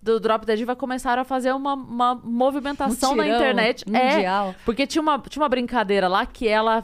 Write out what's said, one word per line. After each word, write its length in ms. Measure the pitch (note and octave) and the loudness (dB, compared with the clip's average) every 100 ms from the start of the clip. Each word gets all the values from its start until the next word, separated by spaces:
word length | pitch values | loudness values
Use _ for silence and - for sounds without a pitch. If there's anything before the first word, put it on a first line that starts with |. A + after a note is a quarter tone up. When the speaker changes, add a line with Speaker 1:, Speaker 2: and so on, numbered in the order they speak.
Speaker 1:
do 180 | G3 A3+ | -2 0
Drop 240 | G#3+ A3 | 2 0
Dead 140 | G#3+ G#3+ | 0 -2
Diva 180 | A#3 B3 | -2 -4
começaram 460 | C4 B3+ B3 B3 | -6 -4 -2 0
a 20 | |
fazer 280 | B3+ C4 B3+ | 0 -2 0
uma, 200 | C4+ C#4 | 0 -2
uma 400 | C#4 B3+ A#3+ B3 | -4 -4 0 0
movimentação 960 | B3 F3+ A#3 C4 C#4 C4+ C#4+ C4+ C4 C4 C#4 | 0 -2 0 2 0 -4 -2 -2 0 2 2
na 60 | |
Speaker 2:
Mutirão 160 | G3+ A#3 | 2 2
Speaker 1:
internet. 460 | C4 B3 A3 A#3+ - | 2 2 2 0 -2
É, 240 | A3 B3+ C#4+ | 0 2 2
Speaker 2:
mundial. 380 | F#3 G3 G3 F#3 - | 2 0 -2 -4 -4
Speaker 1:
porque 200 | A#3 C#4 | -2 -2
tinha 140 | D#4 | 0
uma, 160 | D#4 C#4+ | 0 0
tinha 240 | - - | -4 -4
uma 60 | D4 | 0
brincadeira 600 | B3+ A#3+ B3 G3+ G3+ F#3 | 0 0 -2 0 2 2
lá 180 | F#3+ B3 | 2 -2
que 200 | - A3+ | -4 0
ela, 360 | G#3+ A3 A3+ | 2 2 0